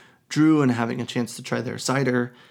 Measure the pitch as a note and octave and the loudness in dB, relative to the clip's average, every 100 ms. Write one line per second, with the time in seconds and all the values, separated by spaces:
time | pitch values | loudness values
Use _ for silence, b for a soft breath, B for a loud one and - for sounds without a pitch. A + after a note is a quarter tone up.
0 | B B _ D3 D#3 D#3 C3+ A#2 A#2 A#2+ | B B _ 2 4 6 4 2 -2 -4
1 | A#2 B2+ A2+ - A#2+ A#2+ A#2+ A2 - C3 | -6 -4 -6 -8 -6 -6 -4 -6 -2 0
2 | C3 B2 B2 B B | 2 0 -2 B B